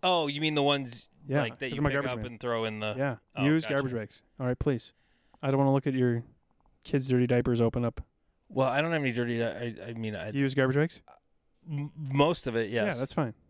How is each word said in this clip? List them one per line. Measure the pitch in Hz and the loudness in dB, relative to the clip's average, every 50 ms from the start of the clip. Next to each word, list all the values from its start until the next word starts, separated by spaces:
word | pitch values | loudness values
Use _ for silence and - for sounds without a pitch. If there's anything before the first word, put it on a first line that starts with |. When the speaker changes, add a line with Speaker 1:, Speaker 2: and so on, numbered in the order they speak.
| - | 2
Speaker 1:
Oh, | 185 180 175 160 | 2 2 2 2
you | 143 143 147 | 0 -2 0
mean | 156 156 151 | 0 2 2
the | 147 139 | 4 4
ones, | 143 143 139 135 123 117 123 - _ _ _ - 139 | 4 4 2 0 -4 -8 -12 -14 _ _ _ -8 -2
Speaker 2:
Yeah, | 135 143 139 | 0 0 0
Speaker 1:
like, | 113 113 - | 0 -4 -6
that | 139 131 | -6 -6
Speaker 2:
'cause | 117 135 | -2 0
Speaker 1:
you | 151 | 0
Speaker 2:
I'm | |
a | 143 | 2
Speaker 1:
pick | 135 | 2
Speaker 2:
garbage | 143 139 139 123 | 0 0 -2 -4
Speaker 1:
up | 113 | -4
Speaker 2:
man. | 110 | -6
Speaker 1:
and | 123 120 110 | -8 -10 -6
throw | - 123 117 113 113 | -4 -2 -2 0 -2
in | 110 107 107 | -2 -4 -4
the | 107 107 104 | -6 -6 -4
Speaker 2:
Yeah, | 127 135 143 120 - _ _ _ | -2 -4 -4 -4 -6 _ _ _
Speaker 1:
Oh, | - 127 | 0 2
Speaker 2:
use | 143 151 160 156 | 4 4 4 2
Speaker 1:
gotcha. | 110 139 | 0 -2
Speaker 2:
garbage | 139 139 131 127 | -2 -2 -2 -4
bags. | 117 107 - - - _ _ _ - | -6 -8 -8 -14 -20 _ _ _ -6
All | 135 | -2
right, | 123 123 - | -2 -2 0
please. | - 151 135 113 - - _ _ _ _ _ _ _ _ _ _ - | 0 0 0 0 -4 -10 _ _ _ _ _ _ _ _ _ _ -2
I | 135 | 0
don't | 135 135 | 2 4
wanna | 139 135 135 | 4 4 4
look | 139 - | 2 2
at | 147 131 | 0 0
your | 131 127 123 120 117 117 - _ _ _ _ _ _ _ _ _ _ _ | 2 2 2 2 0 -4 -8 _ _ _ _ _ _ _ _ _ _ _
kids' | - - 139 131 135 | -2 -2 -2 2 2
dirty | 127 123 123 | 4 4 4
diapers | 123 127 123 123 131 123 117 | 4 2 2 2 2 2 4
open | 117 113 - 123 120 | 2 2 2 0 -2
up. | 117 - - - _ _ _ _ _ _ _ _ _ | -2 -4 -6 -16 _ _ _ _ _ _ _ _ _
Speaker 1:
Well, | - 123 131 131 | -2 0 0 2
I | 123 139 156 | 2 0 0
don't | 165 170 | 0 0
have | 156 143 | 0 0
any | 131 117 | 0 0
dirty | 120 120 117 120 117 | 0 -2 0 0 0
di-, | 117 113 78 101 120 120 110 - - | -2 -2 -2 -4 -8 -8 -8 -8 -12
I, | 113 | -10
I | 120 | -8
mean, | 113 113 110 107 | -6 -6 -6 -6
I | 92 80 107 | -6 -8 -6
Speaker 2:
Do | 127 139 | -2 0
you | 139 | 0
use | 135 131 | 0 2
garbage | 139 131 131 127 | 2 2 4 4
bags? | 143 151 170 - - _ - - _ _ _ _ _ _ _ _ _ _ 165 | 2 0 0 -2 -10 _ -20 -20 _ _ _ _ _ _ _ _ _ _ -8
Speaker 1:
m-, | 156 143 143 147 - | -6 -6 -6 -8 -10
most | 151 156 135 135 139 143 160 175 - - | -10 -8 -2 2 4 4 4 4 0 -4
of | 135 113 | -4 -2
it, | 117 113 98 | -2 -2 0
yes. | 113 117 107 104 160 | 0 0 0 0 0
Speaker 2:
Yeah, | 120 | -2
that's | 131 135 - | -4 -4 -2
fine. | - 151 120 110 _ _ | -2 -2 -2 -4 _ _